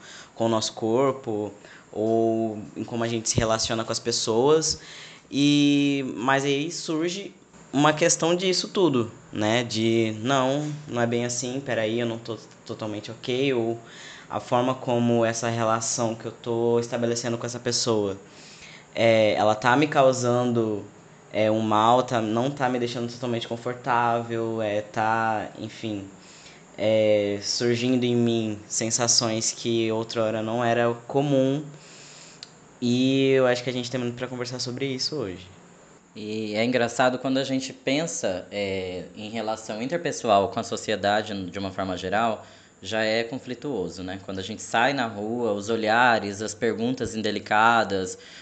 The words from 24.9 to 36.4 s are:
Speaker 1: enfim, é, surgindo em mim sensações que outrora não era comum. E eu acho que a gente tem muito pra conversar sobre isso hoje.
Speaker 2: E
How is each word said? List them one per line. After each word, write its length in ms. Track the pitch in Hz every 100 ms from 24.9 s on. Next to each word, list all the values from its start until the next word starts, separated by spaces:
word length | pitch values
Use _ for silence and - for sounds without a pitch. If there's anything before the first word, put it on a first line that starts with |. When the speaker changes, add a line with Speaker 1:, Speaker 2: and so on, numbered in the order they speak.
| 117 110 113 113 107 92 -
Speaker 1:
enfim, 460 | 110 - 113 104 95 - - - - - - -
é, 600 | 107 110 107 104 101 101
surgindo 640 | 98 - 120 117 123 127
em 120 | 123 120
mim 420 | 117 117 110 104 -
sensações 840 | - 113 113 117 - 117 110 -
que 380 | - 120 113 110
outrora 500 | 110 113 117 110 110
não 220 | 110 120
era 280 | 117 117 120 120 -
comum. 560 | 139 147 135 131 143 151 - - - - - - - - - - -
E 500 | 123 123 131 135 135
eu 140 | 135 127
acho 160 | 123
que 80 | 127
a 20 |
gente 180 | 123 120
tem 100 | 131
muito 140 | 120 120
pra 100 | 127
conversar 320 | 123 120 127
sobre 280 | 123 127 135
isso 300 | 127 - 151
hoje. 300 | 101 90 90 - - - - - _
Speaker 2:
E 400 | 110 107 110